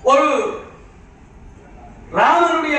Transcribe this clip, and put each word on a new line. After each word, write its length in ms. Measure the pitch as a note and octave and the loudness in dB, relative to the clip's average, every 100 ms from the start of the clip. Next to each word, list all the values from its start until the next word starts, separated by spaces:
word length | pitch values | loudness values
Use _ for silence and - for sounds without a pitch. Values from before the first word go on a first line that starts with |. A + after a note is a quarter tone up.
ஒரு 220 | - C#4 D4 B3 - - - - - - - - - - - - - - - - - | 0 2 2 -2 -6 -10 -16 -20 -20 -20 -20 -20 -20 -20 -20 -20 -20 -20 -20 -20 -8
ராமனுடைய 640 | E3+ A3+ F4 E4+ E4 D4+ | 0 2 2 2 0 -2